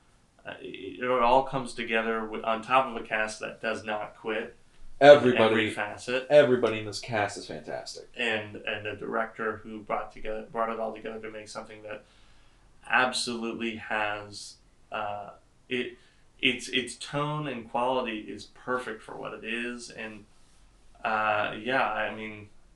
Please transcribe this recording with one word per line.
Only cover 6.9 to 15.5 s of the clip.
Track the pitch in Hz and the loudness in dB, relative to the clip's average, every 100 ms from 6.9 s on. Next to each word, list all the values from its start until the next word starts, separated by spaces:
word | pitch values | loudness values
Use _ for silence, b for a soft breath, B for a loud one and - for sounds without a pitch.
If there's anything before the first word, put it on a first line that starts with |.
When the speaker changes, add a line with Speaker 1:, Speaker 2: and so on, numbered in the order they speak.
| 98 | -8
Speaker 2:
cast | - 113 101 90 | -4 0 0 -4
is | - | -10
fantastic. | 78 - 65 - - - - | -12 -8 -10 -10 -14 -14 -4
Speaker 1:
And, | 117 107 104 104 - | -2 -2 -4 -10 -8
and | 104 107 | -6 -6
a | 101 | -8
director | 110 113 110 - 110 107 | -4 -2 -2 -4 -4 -4
who | 113 110 | -8 -12
brought | 107 110 - | -4 -4 -4
together, | - 110 107 107 | -10 -6 -6 -6
brought | 117 113 | -4 -2
it | 110 | -2
all | 113 | -4
together | 110 110 110 | -6 -10 -10
to | 110 | -10
make | 107 107 | -12 -12
something | 113 110 107 | -12 -12 -14
that | 107 107 - - - - - - - - - | -14 -14 -16 -20 -20 -20 -20 -20 -20 -20 0
absolutely | 120 127 - - 117 113 113 117 110 | 2 2 0 -4 -4 -4 -4 -4 -6
has, | - 110 104 104 104 101 - - - - - | -4 -2 0 -4 -8 -14 -16 -18 -20 -20 -10
uh, | 107 104 104 101 - - | -6 -4 -6 -10 -16 -20